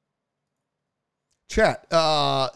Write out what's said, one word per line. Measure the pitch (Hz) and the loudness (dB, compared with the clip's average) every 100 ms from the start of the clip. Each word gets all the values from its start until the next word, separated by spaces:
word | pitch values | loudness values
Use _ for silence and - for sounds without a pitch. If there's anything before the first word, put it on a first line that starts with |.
| _ _ _ _ _ _ _ _ _ _ _ _ _ _ - | _ _ _ _ _ _ _ _ _ _ _ _ _ _ -6
Chat, | 220 202 123 - | 0 0 0 -2
uh, | 165 160 151 143 135 131 | 0 2 0 0 -2 -4